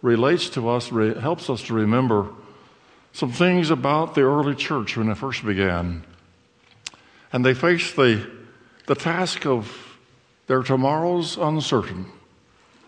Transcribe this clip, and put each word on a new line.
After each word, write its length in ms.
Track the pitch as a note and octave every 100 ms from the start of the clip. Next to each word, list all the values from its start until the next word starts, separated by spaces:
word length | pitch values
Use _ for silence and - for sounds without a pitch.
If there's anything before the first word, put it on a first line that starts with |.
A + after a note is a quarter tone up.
relates 480 | B2+ A#2 C3+ F3 -
to 220 | C#3 A#2
us, 200 | A#2+ -
re-, 300 | A#2 A2 -
helps 300 | C3+ E3+ -
us 120 | A#2+
to 100 | -
remember 560 | A2+ G#2+ C3 C3 G#2 G2+ - - - - _ _ _ _
some 200 | - C3+
things 360 | B2 F3+ F3+ D#3
about 460 | D3 C#3 D3+ E3
the 80 | D#3
early 320 | C3 D3 C#3+
church 420 | C3+ - D3 G#2 A#2
when 140 | A2
it 80 | G2+
first 260 | C3+ A#2+
began. 600 | G#2+ G2 F#2+ F2 F2 E2+ - - _ _ _ _ _ _ - - _ - -
And 120 | B2+
they 100 | B2+
faced 400 | B2+ E3+ E3+ -
the, 340 | - B2+ G#2+ - - - - _ _ -
the 100 | C3+
task 500 | E3 E3+ F3+ - D3+
of 500 | B2 G2+ - - - _ _ _ _ -
their 160 | C3
tomorrow's 720 | B2+ C3 C3+ D#3 F3 F3+ D#3+ -
uncertain, 760 | D#3 D#3 D3 B2+ F#2+ F2+ F#2 - _ _ _ _ _ _